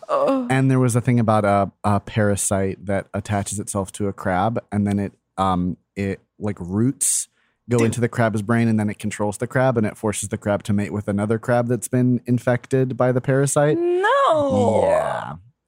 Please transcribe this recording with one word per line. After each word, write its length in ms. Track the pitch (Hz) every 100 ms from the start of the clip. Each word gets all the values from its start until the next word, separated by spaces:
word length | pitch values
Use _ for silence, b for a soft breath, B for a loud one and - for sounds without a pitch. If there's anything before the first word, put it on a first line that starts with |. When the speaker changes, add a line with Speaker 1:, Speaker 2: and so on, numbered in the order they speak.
| -
Speaker 1:
Oh. 400 | 143 139 269 247
Speaker 2:
And 180 | 131 135
there 100 | 131
was 160 | 127 117
a 60 |
thing 180 | 120 120
about 260 | 110 107 101
a, 260 | 101 98 -
a 160 | 107 101
parasite 840 | - - 104 101 - 98 98 - 95
that 220 | 98 -
attaches 460 | 101 - 104 98 101
itself 320 | - 101 95
to 140 | - 101
a 60 |
crab, 500 | - 101 90 107 117 -
and 140 | 101 101
then 140 | 101
it, 140 | 98 - _ -
um, 400 | 95 90 90 - _ -
it, 240 | 98 92 _ _
like, 180 | 104 98
roots 680 | 87 101 123 139 - - - _ _ _ -
go 80 | 120
Speaker 1:
Dude. 80 | 113
Speaker 2:
into 160 | 113
the 80 | 117
crab's 320 | - 113 107
brain, 240 | 101 117 117
and 120 | 110
then 100 | 104
it 100 | 101
controls 380 | 107 - 104 101
the 100 | 120
crab, 300 | 131 131 120
and 100 | 107
it 100 | -
forces 320 | 107 101 101
the 80 | 107
crab 240 | 107 101
to 100 | -
mate 180 | 101 98
with 140 | 101 104
another 320 | 101 107 113
crab 280 | - 120 120
that's 200 | 123 -
been 340 | 127 127 120 -
infected 720 | 123 - 120 - 131 131 120
by 140 | 127
the 100 | 127
parasite. 560 | - 135 139 151 147 156
Speaker 1:
No. 1000 | 349 359 415 554 539 320 277 262 - 202
Speaker 2:
Yeah. 520 | - - - - 57 78 107 _